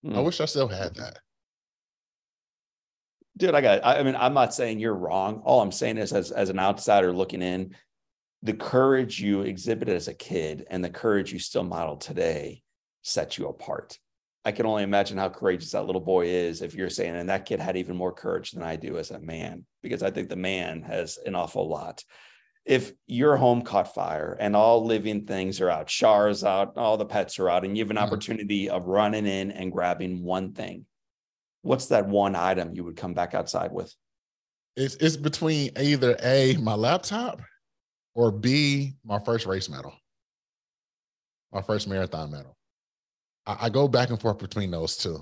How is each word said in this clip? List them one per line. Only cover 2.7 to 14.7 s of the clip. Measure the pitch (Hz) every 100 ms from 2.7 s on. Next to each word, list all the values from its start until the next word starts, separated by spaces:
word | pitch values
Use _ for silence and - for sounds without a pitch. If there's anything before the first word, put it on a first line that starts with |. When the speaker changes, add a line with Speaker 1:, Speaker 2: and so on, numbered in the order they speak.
| _ _ _ _ _ _ -
Speaker 2:
Dude, | 180
I | 147
got, | 135 101
I, | 165 143
I |
mean, | 135 131
I'm | 123
not | 143 117
saying | - 120 110
you're | 113
wrong. | 101 85 92 95 110
All | - 127
I'm | 101
saying | - 120 110
is | 107
as, | 123 -
as | - 95
an | 95
outsider | 95 101 - 101 92
looking | 90 95 98
in, | 90 92 95 - _ _ _ _ _ _
the | 110
courage | 107 - 127 131 135 117 -
you | 101 101
exhibited | 98 95 117 113 110
as | 90 82
a |
kid | 80 - 92 78 76 -
and | 92
the | 90
courage | 82 113 104 92
you | 87
still | - -
model | 90 85 80 73
today | - - 82 78 71 71 _ _ _ _
sets | - - 73 -
you | 71
apart. | - - 69 - - _ _ _ _
I | 110
can | 104
only | 110